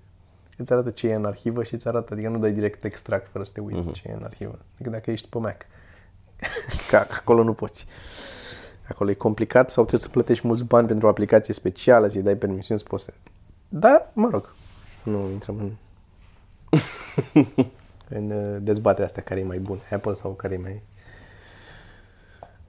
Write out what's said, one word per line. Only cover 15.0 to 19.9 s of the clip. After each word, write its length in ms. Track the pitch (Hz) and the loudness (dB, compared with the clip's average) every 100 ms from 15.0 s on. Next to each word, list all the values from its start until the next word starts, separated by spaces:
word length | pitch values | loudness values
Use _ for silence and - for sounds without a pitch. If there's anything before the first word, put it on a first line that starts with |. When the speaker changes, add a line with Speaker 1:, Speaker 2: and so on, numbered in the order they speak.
Speaker 1:
nu 280 | - 104 98 | -6 -4 -4
intrăm 280 | 98 - 104 | -8 -8 -8
în, 120 | 101 107 - - _ - - - - - - 151 - - - - - 156 135 - 127 - - - - | -8 -10 -18 -20 _ -20 -20 -20 -20 -20 0 0 0 -8 -10 -6 2 4 4 2 -2 -4 -20 -20 -12
<laughs> 80 | 107 | -8
în, 120 | 104 | -6
uh, 260 | 104 101 101 | -4 -4 -4
dezbaterea 440 | 101 104 107 95 95 | -2 2 2 2 0
asta, 140 | - | -6
care 200 | - 95 | -8 -6
e 40 | |
mai 140 | 95 92 | -4 -6
bun, 200 | 95 95 - | -6 -8 -6